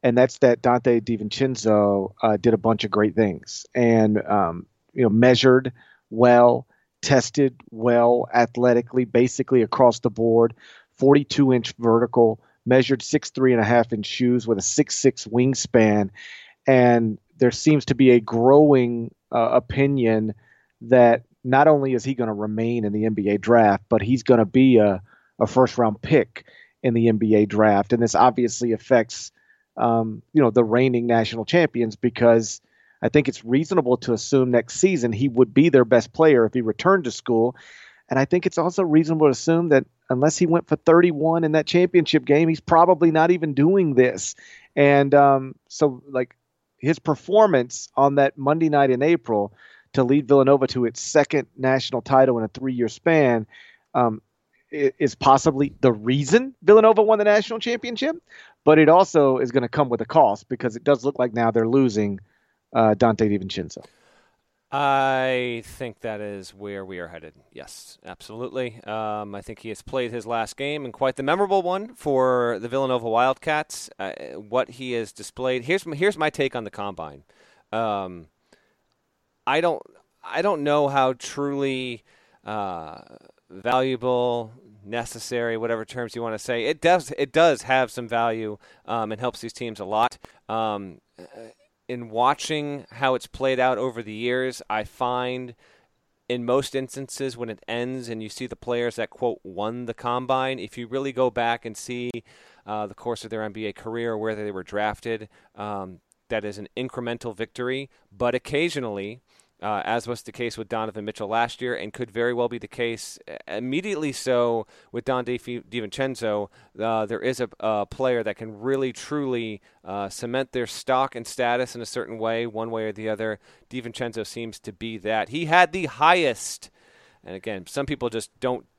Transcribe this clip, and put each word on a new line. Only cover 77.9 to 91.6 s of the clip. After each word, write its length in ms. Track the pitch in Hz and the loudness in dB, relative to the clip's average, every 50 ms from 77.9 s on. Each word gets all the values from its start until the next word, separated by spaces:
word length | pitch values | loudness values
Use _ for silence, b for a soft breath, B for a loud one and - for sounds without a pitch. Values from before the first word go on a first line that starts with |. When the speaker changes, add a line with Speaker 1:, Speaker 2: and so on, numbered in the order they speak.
| 104 98 95 92 90 85 80 _ _ _ _ _ _ _ _ _ _ _ _ _ _ _ _ _ _ _ _ _ _ _ _ | -4 -4 -6 -10 -14 -18 -20 _ _ _ _ _ _ _ _ _ _ _ _ _ _ _ _ _ _ _ _ _ _ _ _
Speaker 2:
I 160 | - 139 160 | -2 -2 0
don't, 180 | 170 170 151 - - - _ _ _ _ _ _ | 0 -2 -4 -4 -10 -20 _ _ _ _ _ _
I 200 | _ 87 104 147 | _ -8 -6 -4
don't 200 | 175 208 190 151 | -2 -2 -2 -2
know 260 | 143 147 147 151 143 139 | -2 0 0 0 0 0
how 260 | 139 139 131 131 131 | 0 0 0 0 -2
truly, 880 | _ - - - 143 143 143 143 139 139 135 131 131 127 127 120 110 _ _ _ _ _ _ _ _ _ | _ -12 -12 -8 -6 -6 -6 -4 -4 -4 -4 -4 -6 -8 -10 -12 -14 _ _ _ _ _ _ _ _ _
uh, 540 | - 107 107 101 95 90 85 80 76 80 - - _ - - _ _ _ _ _ _ | -10 -8 -8 -8 -8 -8 -10 -12 -16 -18 -20 -20 _ -20 -20 _ _ _ _ _ _
valuable, 1040 | 90 95 95 120 123 131 131 135 131 117 120 127 123 123 123 123 120 120 113 110 117 131 _ 107 107 104 101 | -20 -8 -4 -2 0 0 0 -2 -4 -4 -4 -2 -2 0 -2 -2 -4 -4 -6 -10 -16 _ _ _ _ _ -16
necessary, 720 | 101 110 120 117 113 - 117 - - 127 120 117 117 113 | -10 -10 -10 -10 -10 -14 -16 -12 -8 -6 -4 -4 -4 -4
whatever 300 | 110 113 117 117 110 110 | -6 -4 -6 -6 -6 -8
terms 280 | - - 127 120 110 - | -12 -12 -12 -12 -10 -10
you 60 | 120 | -10
wanna 160 | 117 113 110 107 | -8 -8 -8 -10
say. 280 | - - 123 117 110 | -8 -6 -6 -4 -4
It 160 | 131 165 _ | -4 -6 _
does, 280 | - 165 180 180 151 - - | 0 2 2 2 0 -6 -6
it 160 | - 139 131 | -6 -6 -2
does 300 | - 156 165 170 143 113 | 2 2 2 2 2 0
have 280 | - 120 131 131 127 113 | -2 -2 0 0 0 -2
some 160 | - 127 120 | -6 -14 -10
value, 520 | 117 120 117 113 117 113 113 110 107 104 - b b b b b | -6 -4 -2 -2 -2 -4 -4 -8 -10 -10 -12 b b b b b
um, 280 | - 110 113 110 107 | -8 -6 -6 -4 -6
and 60 | 110 104 | -8 -6
helps 220 | 127 123 - - | -6 -8 -8 -8
these 140 | - 113 - | -16 -16 -12
teams 260 | - 123 117 110 - | -10 -12 -12 -10 -12
a 60 | 101 | -10
lot. 320 | 95 107 107 117 123 - _ b b b b b | -4 -2 -2 -2 -2 -4 _ b b b b b
Um, 540 | - 110 113 113 110 104 101 98 92 80 _ _ _ _ - | -8 -6 -4 -4 -4 -6 -8 -10 -14 -18 _ _ _ _ -20
uh, 60 | 90 - - 110 117 113 _ _ | -20 -20 -20 -20 -20 -20 _ _